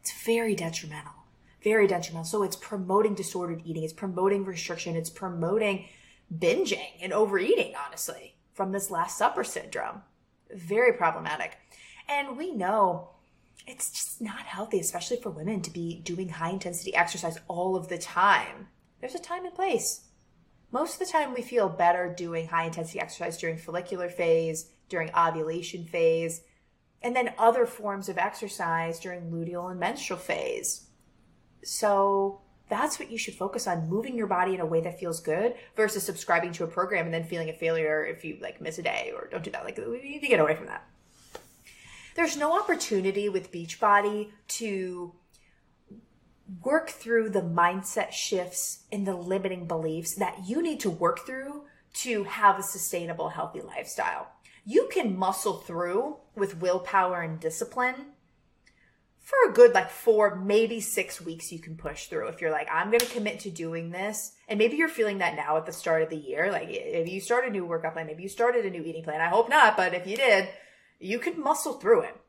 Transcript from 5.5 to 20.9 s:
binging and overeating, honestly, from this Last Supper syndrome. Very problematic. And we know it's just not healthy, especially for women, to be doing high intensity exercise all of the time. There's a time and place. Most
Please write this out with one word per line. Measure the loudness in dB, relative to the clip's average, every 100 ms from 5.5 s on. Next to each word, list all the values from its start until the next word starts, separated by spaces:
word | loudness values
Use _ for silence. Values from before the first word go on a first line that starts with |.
| 2 2 -2 -6 -20 -20 _ _
binging | 0 2 4 2 -2 -6 -10
and | -4
overeating, | 2 4 2 4 2 2
honestly, | -4 -10 -8 -8 -8 -14 _ _
from | -6 -4
this | -2 -4
Last | -2 -2 0
Supper | 0 0
syndrome. | -4 -6 -8 -8 -8 -8 -16 _ _ _ _
Very | -14 -2 4 6
problematic. | 6 2 2 -4 -4 -6 -10 _ -20 -20 -20 -4
And | -4 -4 -4
we | -6
know | -2 0 4 4 2 -6 -20 _ _ _ _ -20
it's | -8 -8
just | -6 -8 -8
not | -10 -10
healthy, | -10 -8 0 0
especially | 0 -4 -4 -4
for | -4
women, | -6 -4 -4
to | -4
be | -6 -6 -6
doing | -6 -6 -6
high | -4 -4
intensity | -4 -6 -6 -2
exercise | 2 2 0 -6 -8 -8
all | -2 0 0
of | -4
the | -8
time. | -4 2 4 4 2 -10 -18 _ _ _
There's | -10
a | -10
time | -8 -8 -8
and |
place. | -2 0 2 0 -6 -12 _ _ _ _ _ _
Most | -2 -2